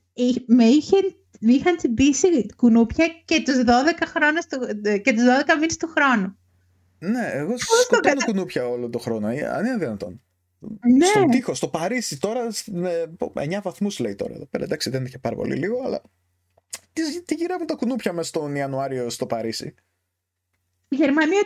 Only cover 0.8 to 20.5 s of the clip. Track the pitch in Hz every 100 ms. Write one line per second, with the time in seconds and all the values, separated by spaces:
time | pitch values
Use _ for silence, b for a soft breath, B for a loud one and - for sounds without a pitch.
0.8 | - 392 381 - _ - 220 262 349 339
1.8 | 277 220 277 277 381 320 - - 240 226
2.8 | 226 - 330 330 - 320 - 269 247 240
3.8 | 294 339 330 330 302 311 - 277 240 208
4.8 | 208 202 208 220 247 262 294 311 320 320
5.8 | 330 - 277 226 190 - _ _ _ _
6.8 | _ - 170 247 190 117 156 247 - 453
7.8 | 494 466 359 277 214 196 180 139 123 123
8.8 | 120 120 - 110 104 131 92 135 226 240
9.8 | 143 104 95 - _ _ _ _ 214 214
10.8 | 240 254 359 415 339 247 208 135 - 156
11.8 | 175 247 - 139 196 247 233 208 - 175
12.8 | 180 170 160 170 - - 143 196 196 -
13.8 | 202 - 113 101 - - - - - 151
14.8 | - 131 127 131 120 107 - 131 180 247
15.8 | 254 - _ _ _ _ _ _ _ -
16.8 | _ - 320 339 - 311 339 370 320 311
17.8 | 233 254 - 170 160 165 147 143 139 135
18.8 | 139 131 120 - 117 113 113 110 - -
19.8 | _ _ _ _ _ _ _